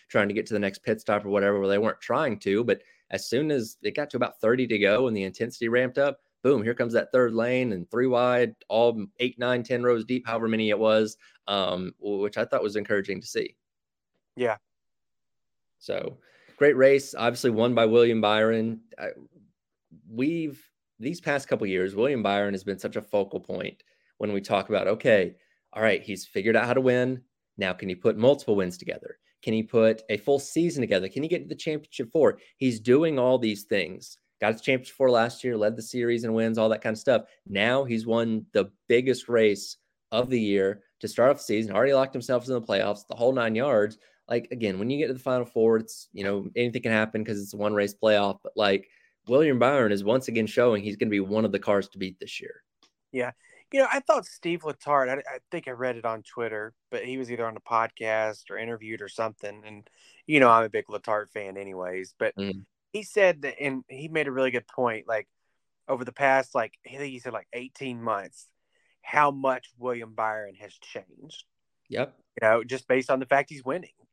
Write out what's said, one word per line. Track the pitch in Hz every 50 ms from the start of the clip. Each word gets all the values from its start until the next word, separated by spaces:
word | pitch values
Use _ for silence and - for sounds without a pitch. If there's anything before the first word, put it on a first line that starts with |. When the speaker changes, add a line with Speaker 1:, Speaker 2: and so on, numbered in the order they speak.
| _ _
Speaker 1:
trying | - 120 104 101
to | 101
get | 107 -
to | - 110
the | 104
next | 101 98 98 -
pit | - - 110 110
stop | - - 107 104 101
or | 101
whatever, | 98 104 98 101 101 101
where | 98 98
they | 98 101
weren't | 107 107 - -
trying | - - 117 135 160 139 107 101
to, | - 98 98 107 120
but | 117 98 - - _ _ _ _ _
as | - 98 - -
soon | - 123 156 156
as | 147 135 113 110 - - -
it | 107 104
got | - 98 -
to | -
about | 123 123 107 - -
thirty | - 110 120 127 131
to | 117 113 104
go | 101 98 104 117 131
and | 127 110
the | 104 95
intensity | 95 95 - 117 120 123 - 120 113
ramped | 113 123 127 127 - 139
up, | 139 143 135 - _ _ _ _ -
boom, | 127 143 123 104
here | 113 117
comes | - 123 120 113
that | 113 - - -
third | 127 123 117 113
lane | 113 113 120 127 127 127 123 104
and | 90 87 -
three | - 117 127
wide, | 131 123 120 123 123 123 123 123 110 113 _ _ -
all | 101 110 120 120 117 110 101 98 - -
eight, | 123 127 127 -
nine, | 123 123 123 123 117
ten | - 131 120 120
rows | 123 120 117 110
deep, | 117 127 127 120
however | 117 113 117 113 113
many | 110 110 110 107
it | 104 101
was, | 110 110 107 110 110 107 - - _ _ _ _ _
um, | - 101 101 95 90 92 92 92 - - _
w-, | - 101 104 98 101
which | 104 - 110
I | 107
thought | - - 127 -
was | 107 101
encouraging | 107 104 - 110 101 98 - 98 92
to | -
see. | - - - - - - _ _ _ _ _ _ _ _ _ _ _ _ _ _ _ _
Speaker 2:
Yeah. | - 123 117 107 - _ _ _ _ _ _ _ _ _ _ _ _ _ _ _ _ _ _ _ _ _ _ _ _
Speaker 1:
So, | - - 101 95 - - 131 - _ _ _ _ _ _ _
great | - 143 147 143
race, | 127 131 135 139 139 139 - -
obviously | - 110 120 120 120 - 127
won | 113 107 113 123 123
by | 117 117
William | 113 110 120 120 120 117 110
Byron. | 107 104 107 110 110 110 113 113 110 113 113 110 - _ - -
I, | - 98 - - - - _ _ _ _ _ _ _ _ _ _ _ _ 82 78 76 82
we've, | 113 113 131 151 170 170 160 151 135 - _ _ _ _ _ _ _ -
these | 110 135 175 175
past | - 160 143 139 139
couple | - 139 113 -
years, | 98 95 90 92 95 98
William | 101 117 139 147 120 104
Byron | 98 101 101 101 101 101
has | 95 95
been | 101 98 95
such | - 110 -
a | 110 101
focal | - - 104 98 98 - 98
point | 90 - - 90 - - - _ _ _ _ _ _ _ _ _
when | 107 104 101
we | 98
talk | 98 - 110 98 95 -
about, | 107 95 -
okay, | 95 107 113 - 135 113 101 90 90 - _ _ _ _ _ _ _ -
all | 107 110
right, | 113 98 87 -
he's | - 101 90 -
figured | - - 101 95 110 110
out | 113 113
how | 120 123
to | 131
win. | 131 127 123 123 127 127 131 127 - _ _ _ _ _ _
Now, | - 98 92 90
can | - - 95
he | 92
put | 90 - 113 107
multiple | 104 113 127 147 143 - - 107
wins | 98 92 90 87 -
together? | - - - - - - - - _ _ _ _ -
Can | - 110
he | 110 110
put | 110 - 117 113 113 110 110 - -
a | 110 104
full | - - 139 139
season | 135 - - 156 170 170 147 143 120
together? | 101 101 95 92 95
Can | - 127 143
he | 160
get | 180 - -
to | -
the | -
championship | - - 160 156 151 147 _ - - 131 113 -
four? | 160 143 107 - - - _ _ _
He's | 135 131 117 110
doing | 110 123 123 139 165 165 151 131
all | 123 127 127 127
these | 117 110 107 101 -
things. | - 110 101 87 80 95 95 - - - - _ _ _ _
Got | 101 104 113
his | 113
championship | - - 135 127 131 - -
four | - 135 131
last | 123 117 113 120 123 - -
year, | 127 120
led | 107 107 107 113
the | 117 110
series | - - 123 120 120 120 117 120
and | 117 110
wins, | 113 113 113 113 113
all | 110 110
that | 110 107 -
kind | 117 110
of | 107
stuff. | - - 123 107 - - _ _ _
Now | - 98 95 104 117 127 135 139
he's | 123 117 113 110
won | 117 113 117 117 113 110 110 98 - -
the | 107 95 98 - _ _ -
biggest | 120 117 127 131 123 123 - -
race | 120 117 113 107 101 98 - - - - _ _ _ _ _ _ -
of | 113 123 123
the | 127 120
year | 110 107 98 101 95 95 98 101 _ _ _ _
to | - 110
start | - - 117 131
off | 143 139
the | -
season, | - 113 104 113 107 95
already | 101 120 139 139
locked | 131 135 135 -
himself | 135 123 - 131 123 117
in | 127 131
the | 120
playoffs, | 113 - 104 98 104 101 104 - -
the | - -
whole | - 117 123 131
nine | 127 117 113 110
yards. | 110 127 147 131 107 104 107 113 - _ _ _ _ _ -
Like, | 117 120 117 -
again, | - 123 113 101 95 95
when | 101 120
you | 139 143
get | 156 123
to | 131
the | 127
Final | - 135 127 127 123
Four, | 123 - 120 113 113 113 113
it's, | 113 - - - - - -
you | - 98
know, | 98 101 101 101 - -
anything | - 120 120 117 120 -
can | 117 113
happen | 107 110 110 - 110 107
'cause | 110 110 101
it's | 101 101 -
a |
one | 104 104 104 107
race | 104 101 101 101
playoff. | - - 110 107 104 101 98 98 - -
But, | - -
like, | - 107 101 98 101 - _ _ _ _ _ _ _ _
William | - 120 139 160 156 135 120
Byron | 117 127 143 143 120 104 104
is | 98 101
once | 101 117 131 131 -
again | 113 117 110
showing | 104 - - 120 123 110 104 98
he's | 107 101
gonna | 104 120 110
be | 104 101
one | 98 95 104 110 113
of | 107 98
the | 98
cars | - - 104 101 95 -
to | - 95
beat | 95 95 92 -
this | - - - -
year. | - - - - _ _ _ _ _ _ _ _ _ _ -
Speaker 2:
Yeah. | 131 123 127 - _ _ _ _ _ _ _ -
You | 277
know, | 269 247 240
I | 277
thought | 262 - 320 269 190
Steve | - - - - 170 175 170 156
Letarte, | 156 143 - - 147 147 139 131 127
I, | 131 139
I | 135 - 139 131 - _
think | - 170 - 135
I | 127
read | 117 127 127 123
it | 117 110
on | 117 113 110 107
Twitter, | - - - 117 113 110 107 107 113 - _ _ _
but | - 117 101
he | 123 131 131
was | 131 117
either | 120 117 117
on | 113 110
a | 107
podcast | - - 117 113 113 113 - - 113 110 110 110 110 110 107 - - -
or | 98 101
interviewed | 113 117 117 110 110 110 110 107 104
or | 98
something. | - - 113 110 107 _ - 104 104 107 107
And, | 107 107 104 104 _ _ _ _ _ _ _ _
you | - 156 147
know, | 131 120
I'm | 117 113 113
a | 110
big | - 110 104
Letarte | - 107 101 - - 107 107 104 101
fan | _ 110 104 98 95
anyways, | 98 98 98 95 92 92 90 90 92 95 92 _ _
but | - 90 -
Speaker 1:
Mm-hmm. | - 98 101 95 95 95 - _ _ _ _ -
Speaker 2:
he | 208 208
said | - - 208 196 185 170 147 139
that, | 139 - -
and | 143 143 131 131 120 _
he | 135 131 - -
made | 160 156 151
a | 143 127
really | 131 131 131
good | 120 120 -
point, | - - - 127 120 110 110 -
like, | - 113 107 107 - _ _ _ _ _ _ _ _ _ _ _
over | - 139 123 127
the | 123 117
past, | - 143 135 131 135 131 - -
like, | 131 113 107 - _ _
I | - 131
think | 139 143 139 131
he | 123
said, | 120 127 113
like, | 107 - _ -
eighteen | 123 127 131 - - 135 131 123 117 117
months, | 117 110 98 95 90 - - - _ _ _ _ _ _ _ _ _ _ _ _
how | - - 147 151 147
much | 143 139 135 135 127 127 - _ _ 120
William | 120 127 123 120 117 110 110
Byron | 113 110 110 107 107 107 101 95
has | 95 104 101 -
changed. | _ - - - 110 - _ - - - 156 151 - - _ _ _ _ _ _ _ _ _
Speaker 1:
Yep. | - 107 131 135 - _ _ _ _ -
Speaker 2:
You | 117 110
know, | 110 117 113
just | 120 131 127 - -
based | 127 131 127 -
on | 139 131
the | 135
fact | 127 139 139 143 -
he's | 156 139 127
winning, | 127 139 180 185 - _ _ _ _